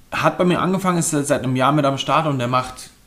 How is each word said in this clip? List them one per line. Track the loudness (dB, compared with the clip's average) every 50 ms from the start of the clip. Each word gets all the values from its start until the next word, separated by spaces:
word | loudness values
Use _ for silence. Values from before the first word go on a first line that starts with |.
| -18 -10
hat | -6 0 0 0 2 2
bei | 2
mir | 2 2 2
angefangen, | 0 0 0 0 0 0 0 0
ist | 0 0
seit, | 0 -2 0 0
seit | 0 0 0
einem | -2 0
Jahr | 2 2 2
mit | 2 4 2
am | 2 0 0
Start | -2 0 0 0 2
und | 0 0 -2
der | -2 0
macht | 0 -2 -2 -2 -10 -14 -18 -20 -20 _ _